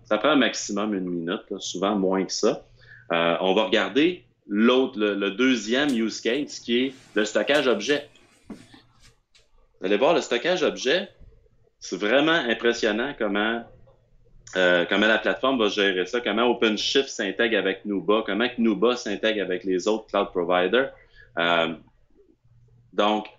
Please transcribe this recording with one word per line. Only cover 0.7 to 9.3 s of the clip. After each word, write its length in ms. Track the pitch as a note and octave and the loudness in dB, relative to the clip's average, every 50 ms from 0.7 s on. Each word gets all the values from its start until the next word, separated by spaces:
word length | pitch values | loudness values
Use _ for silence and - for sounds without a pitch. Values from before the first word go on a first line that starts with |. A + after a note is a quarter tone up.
| G#2 G2+ G#2 G#2+ G#2 | -4 -4 -2 -2 -2
une 160 | F#2+ F#2 F2+ | -4 -4 -4
minute, 320 | F2 E2+ E2 E2+ F#2+ A#2 - - | -6 -6 -4 -4 -6 -6 -6 -10
là, 80 | G2+ F#2 | -12 -10
souvent 360 | - - - F2+ F#2 G2+ G#2+ | -10 -10 -6 -4 -2 -2 0
moins 300 | G2 F#2+ F#2 F#2+ F#2+ F#2 | 0 0 0 0 0 -2
que 80 | - - | -2 -4
ça. 320 | - - A2 D3+ - - _ - - - - - - - - | -2 0 0 0 -2 -6 _ -20 -20 -20 -20 -20 -16 -8 -4
Euh, 240 | E2+ E2+ E2+ E2+ E2+ D#2+ | -2 0 0 0 0 0
on 120 | F2+ F#2+ F#2 | 2 2 2
va 100 | G#2 G#2+ | 2 2
regarder 580 | F#2+ A2 G#2+ G2 F#2+ G2 C3 D#3 F3+ F3 - - _ _ _ _ - | 2 2 0 0 0 2 2 2 2 0 -2 -10 _ _ _ _ -4
l'autre, 520 | G#2 G#2 A2+ A#2+ B2+ C3 C3 - - G#2 | 0 2 4 4 6 4 2 0 0 -2
le, 160 | G#2+ G#2 G2+ | 0 0 0
le 160 | G2 G2 G2 | 0 -2 -2
deuxième 580 | F#2+ G2+ B2+ C3 B2+ A2+ G2+ G#2+ A#2+ C3 D3 D3 | 0 0 2 2 2 0 0 -2 0 0 0 0
use 300 | B2+ A2+ A2+ G#2+ - - | 0 0 -2 -2 -4 -4
case, 400 | - A2+ A#2+ D3 C#3+ - - - | -4 -2 -2 -2 -4 -6 -10 -12
qui 260 | - - A#2+ A#2+ C3 | -6 -2 -2 0 -2
est 80 | C3+ - - - - - | -2 -6 -10 -14 -6 -2
le 100 | G2+ A2 | -2 -2
stockage 440 | - - A2 G#2+ - C#3 D3+ C#3 B2+ | 0 0 0 0 2 2 2 4 2
objet. 420 | A2+ G#2 G#2 B2+ D3 C#3 - - _ - _ _ _ _ _ - | 0 0 0 -2 -2 -2 -4 -8 _ -20 _ _ _ _ _ -18
Vous 1400 | - - - - - - _ _ _ _ _ - _ _ _ _ | -18 -18 -20 -20 -20 -20 _ _ _ _ _ -20 _ _ _ _